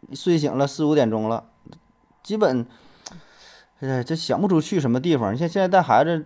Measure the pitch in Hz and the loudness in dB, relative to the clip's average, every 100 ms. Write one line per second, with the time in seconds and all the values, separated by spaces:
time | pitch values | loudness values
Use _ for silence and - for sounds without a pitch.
0 | - - 185 165 147 131 139 - 151 151 | -18 -6 0 0 0 0 -2 0 0 2
1 | 117 110 110 113 - _ - - _ _ | 2 0 -2 -4 -8 _ -20 -20 _ _
2 | _ _ - 214 196 127 117 - - _ | _ _ -8 0 0 0 -4 -12 -20 _
3 | - - - _ - - _ _ 135 131 | -20 -20 -20 _ -20 -20 _ _ -4 -4
4 | 123 165 - 120 196 165 156 190 135 127 | -4 -6 -4 -2 2 2 0 0 0 0
5 | 165 147 104 120 170 196 185 185 131 113 | 0 0 0 -2 -2 0 2 2 4 4
6 | 156 165 | 4 -2